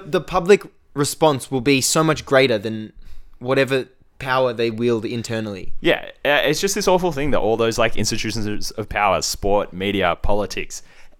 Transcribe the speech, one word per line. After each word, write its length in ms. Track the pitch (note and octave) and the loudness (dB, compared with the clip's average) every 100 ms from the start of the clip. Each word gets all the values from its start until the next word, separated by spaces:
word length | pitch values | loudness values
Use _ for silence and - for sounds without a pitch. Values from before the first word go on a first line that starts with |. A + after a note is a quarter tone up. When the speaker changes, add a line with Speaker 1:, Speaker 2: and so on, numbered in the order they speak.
| - | 0
Speaker 1:
the 140 | F3 | -4
public 440 | D3+ F#3 F3 G3+ - _ _ | -2 -2 2 2 2 _ _
response 560 | - C#3+ - D#3+ C3+ - | -4 -4 2 2 2 -2
will 120 | C3+ | -2
be 180 | A#2+ C#3 | 2 2
so 240 | - E3 | 2 2
much 220 | D#3+ D3+ - | 2 0 2
greater 320 | C3+ C3+ A2 | 4 4 2
than 340 | A2 A2 G#2+ - - - - - | -2 -8 -10 -14 -12 -12 -12 -10
whatever 460 | B2 C3+ C3 C3+ A#2+ _ _ - | -2 0 2 0 -4 _ _ -12
power 320 | C3+ C3 C3 | -4 0 0
they 180 | A2+ A#2 | 0 -2
wield 360 | A2 A#2+ A#2 G#2+ | 0 0 0 -2
internally. 680 | A#2+ A2 A2+ A2 G2 F2+ - | -6 -6 -6 -6 -6 -4 0
Speaker 2:
Yeah, 300 | F#3+ C3 - - C3 | 0 0 -2 -6 0
uh, 160 | C#3+ | 2
it's 160 | C3+ D3+ | 2 0
just 160 | G3 G#3+ | -2 -2
this 140 | G3 | 2
awful 240 | F#3 F3+ | 2 0
thing 180 | C#3 D3 | -2 0
that 80 | G2+ | 0
all 160 | G#2 A2+ | 2 2
those, 220 | A#2 A2+ | 0 2
like, 180 | A2+ - | 2 2
institutions 760 | G2+ G#2+ A2+ A2 G#2 G2+ F2+ | 0 0 -2 -4 -4 -4 -4
of 180 | - G#2+ | -6 -6
power, 320 | G#2+ G2+ E2+ | 0 2 2
sport, 500 | - - G2+ G2+ - | 0 -2 0 2 0
media, 460 | F2 G2 G2+ F2+ E2 | -4 -2 0 0 2
politics, 640 | - G#2 G2 - E2 - - - - - | 2 2 2 -6 -8 -12 -18 -20 -20 -6